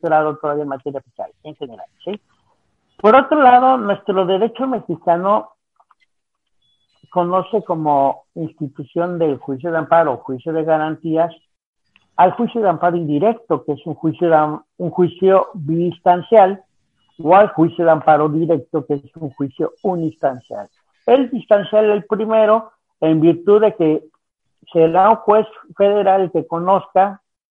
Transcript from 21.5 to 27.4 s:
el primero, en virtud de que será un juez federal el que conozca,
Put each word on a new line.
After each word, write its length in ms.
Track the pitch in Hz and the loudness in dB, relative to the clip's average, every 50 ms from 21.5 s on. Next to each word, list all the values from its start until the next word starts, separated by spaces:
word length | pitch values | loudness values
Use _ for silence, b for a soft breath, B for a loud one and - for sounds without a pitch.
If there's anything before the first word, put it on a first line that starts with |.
| 214 202 196 - - 214 214 | -2 -2 0 0 -2 0 0
el 200 | 214 208 208 - | 0 0 -2 -4
primero, 680 | - 220 196 220 214 220 220 220 214 214 220 220 - _ _ _ _ _ _ | -6 -6 -6 -4 -2 0 0 2 2 2 0 -2 -6 _ _ _ _ _ _
en 200 | - 160 160 156 | -2 -2 0 2
virtud 400 | 151 170 165 170 - 196 202 208 | 2 0 0 0 2 2 2 4
de 140 | 214 214 214 | 4 2 0
que 280 | - 170 156 151 151 - - _ _ _ _ _ _ _ _ _ _ _ _ | 0 -2 0 -2 -2 -4 -10 _ _ _ _ _ _ _ _ _ _ _ _
será 380 | - 170 160 160 165 180 190 208 | 0 2 2 2 4 4 4 4
un 60 | 226 | 4
juez 320 | 220 - - 208 220 214 220 - - - - 165 | 2 2 2 2 2 2 -2 -6 -20 -20 -12 -4
federal 460 | - 202 202 202 208 202 190 190 196 | 0 0 2 2 2 2 2 2 2
el 100 | 190 170 | 0 -2
que 140 | - 170 143 | -2 -4 -6
conozca, 760 | - - 170 170 180 196 190 - - - 185 190 202 202 - _ _ _ _ | -4 -6 -4 0 0 0 0 0 -2 0 0 0 0 -2 -8 _ _ _ _